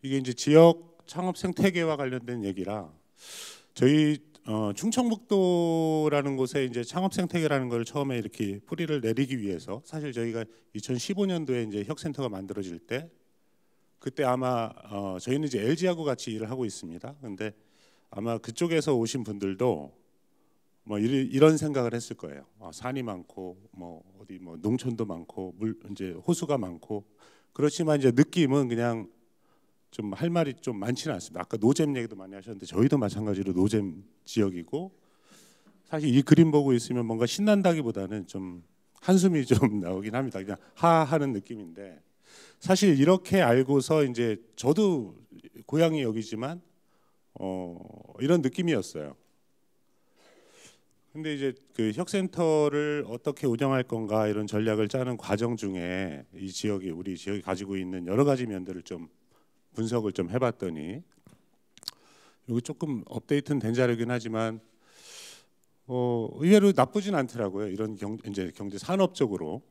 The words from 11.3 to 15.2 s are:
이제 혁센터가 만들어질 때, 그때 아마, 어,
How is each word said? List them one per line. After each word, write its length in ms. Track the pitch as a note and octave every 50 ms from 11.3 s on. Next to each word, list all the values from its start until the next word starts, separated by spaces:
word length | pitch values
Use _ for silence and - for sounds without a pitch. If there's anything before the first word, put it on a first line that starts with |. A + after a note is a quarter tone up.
| F3+ E3+ D#3 C3 B2+ A#2+ A2+
이제 200 | G#2+ G2+ G#2 G2+
혁센터가 440 | G#2+ D#3 - - D#3 C#3+ C#3 C3+ A#2
만들어질 500 | G2+ F#2+ G2 F#2+ G2 G#2 F#2+ F#2 E2+ E2
때, 320 | _ - A2+ C3 E3 E3 _ _ _ _ _ _ _ _ _ _ _ _ _ _ _ _ _ _
그때 260 | - C#3+ - - C#3+
아마, 460 | B2+ B2+ B2+ B2+ B2+ B2+ A#2 A2+ A2 - - - G#2
어, 280 | G#2 G2+ G2+ G2 F#2 F2+